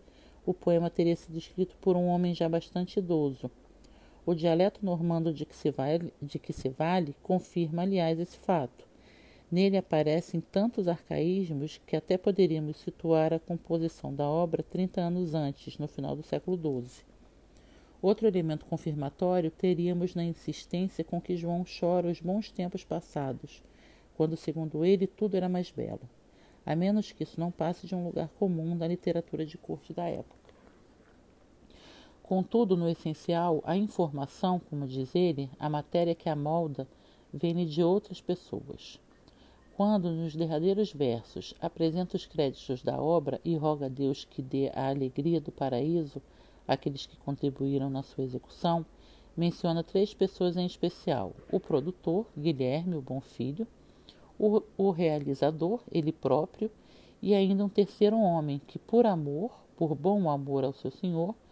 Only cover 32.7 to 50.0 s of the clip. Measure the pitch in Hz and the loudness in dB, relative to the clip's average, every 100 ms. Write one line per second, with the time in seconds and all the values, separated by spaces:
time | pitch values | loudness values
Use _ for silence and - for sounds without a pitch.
32.7 | 180 170 165 160 151 - 170 175 151 - | 4 2 0 -4 -6 -2 0 2 0 0
33.7 | 185 208 - 160 139 139 - 185 180 - | 0 0 0 -2 -2 -6 -2 0 0 -4
34.7 | 147 135 131 131 180 180 139 135 - 151 | -8 -6 -6 -2 2 2 0 -6 -6 -4
35.7 | 151 - 175 170 170 170 147 147 165 160 | -4 -2 0 0 0 -2 -2 0 0 -2
36.7 | 135 131 - - - - 143 170 170 165 | -6 -10 -14 -20 -20 -14 -2 0 0 0
37.7 | 151 170 185 - - - 175 - - 127 | 2 4 2 -2 -12 -6 -6 -4 -10 -10
38.7 | - - - _ - - - - - - | -16 -16 -20 _ -20 -20 -20 -20 -20 -16
39.7 | - 208 208 175 165 165 156 165 156 185 | 0 2 4 2 -2 -2 -2 0 2 2
40.7 | 196 208 143 131 113 - - - - 165 | 2 0 0 0 0 -4 -12 -12 -8 -8
41.7 | - 165 170 180 185 - - 135 - - | 0 0 0 -2 -4 -4 -2 -2 -2 -8
42.7 | 127 - 131 147 170 143 131 165 160 156 | -4 -2 0 2 2 2 -4 -2 0 0
43.7 | 151 135 131 139 135 - - 131 139 135 | 0 -4 -2 -2 -2 -8 -10 -4 -2 0
44.7 | - 135 139 131 143 160 165 147 - 135 | 0 -2 -2 -2 -2 0 0 -2 -4 -2
45.7 | 123 151 170 143 139 - - - - - | 0 2 0 -2 -8 -16 -20 -20 -12 -2
46.7 | 135 147 139 - - - 139 143 135 139 | -2 -2 -6 -12 -12 -8 -2 -4 -2 -2
47.7 | 139 139 135 - - 131 120 - - 170 | 0 -2 -4 -8 -6 -6 -6 -12 -4 0
48.7 | 170 160 - - - - - 170 - 175 | 0 -4 -18 -20 -20 -12 -2 0 0 -2
49.7 | 170 - 190 | -2 0 0